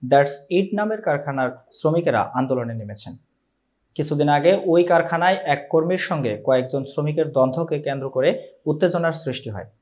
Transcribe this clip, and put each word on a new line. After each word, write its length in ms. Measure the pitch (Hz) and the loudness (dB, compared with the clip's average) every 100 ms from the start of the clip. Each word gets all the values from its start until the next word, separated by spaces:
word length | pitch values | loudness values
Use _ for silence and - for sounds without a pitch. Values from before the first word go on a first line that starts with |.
| 127 | 2
দ্যাটস 400 | 139 139 - - | 4 4 -2 0
ইট 240 | 180 190 | -2 0
নামের 280 | 202 214 214 | -2 -2 -4
কারখানার 680 | - 147 147 135 127 - _ | -2 -2 -4 -2 -4 -4 _
শ্রমিকেরা 480 | - 156 170 160 113 | -4 0 0 0 0
আন্দোলনে 520 | 101 123 131 127 117 | 0 -2 -2 -2 -4
নেমেছেন। 400 | 113 104 101 - - _ _ _ _ _ _ _ - | -8 -10 -10 -12 -16 _ _ _ _ _ _ _ -6
কিছুদিন 340 | 147 147 147 | -2 0 2
আগে 300 | 147 165 196 180 | 4 4 4 4
ওই 180 | 170 | 4
কারখানায় 540 | 175 170 - 170 175 190 | 6 4 2 0 2 2
এক 240 | 160 139 - | 0 -2 2
কর্মীর 280 | 160 165 185 | 0 2 -2
সঙ্গে 440 | - 160 - 104 139 | -2 -2 -2 -2 2
কয়েকজন 380 | 127 127 139 | 2 2 -4
শ্রমিকের 480 | 127 - 147 151 151 | -4 -2 -2 -2 0
দ্বন্দ্বকে 480 | 131 131 139 165 147 | 2 0 0 -4 -4
কেন্দ্র 300 | 147 135 135 | -4 -6 -4
করে 320 | 131 143 233 - - 151 | 0 0 0 -8 -8 -4
উত্তেজনার 460 | 151 180 170 165 | 0 0 2 -2
সৃষ্টি 380 | 160 135 123 120 | -2 -4 -6 -8
হয়। 160 | 101 - _ | -10 -12 _